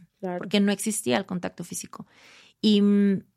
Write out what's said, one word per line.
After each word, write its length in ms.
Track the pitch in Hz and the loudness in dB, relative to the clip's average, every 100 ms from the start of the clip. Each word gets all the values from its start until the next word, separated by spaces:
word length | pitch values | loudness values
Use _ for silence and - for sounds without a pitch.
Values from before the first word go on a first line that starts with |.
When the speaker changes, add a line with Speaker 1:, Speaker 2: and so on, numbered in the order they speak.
| 175 _ | -18 _
Speaker 1:
Claro. 200 | 185 180 | -8 -8
Speaker 2:
porque 200 | 180 202 | -2 0
no 120 | 202 | 2
existía 440 | 202 220 214 - 226 | 0 -4 -4 -2 -2
el 80 | 196 | -2
contacto 380 | 180 180 - | -6 -8 -10
físico. 420 | 175 - - - - _ - - - _ | -14 -14 -14 -18 -20 _ -20 -20 -20 _
Y, 200 | 214 208 | 2 4
mm, 420 | 202 202 202 190 - | 4 4 4 0 -4